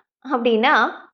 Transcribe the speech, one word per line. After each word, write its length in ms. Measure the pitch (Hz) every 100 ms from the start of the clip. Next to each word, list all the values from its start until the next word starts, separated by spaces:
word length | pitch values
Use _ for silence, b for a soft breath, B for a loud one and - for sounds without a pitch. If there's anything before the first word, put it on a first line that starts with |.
| _ _ 262
அப்படின்னா 600 | 262 240 220 254 269 233 - -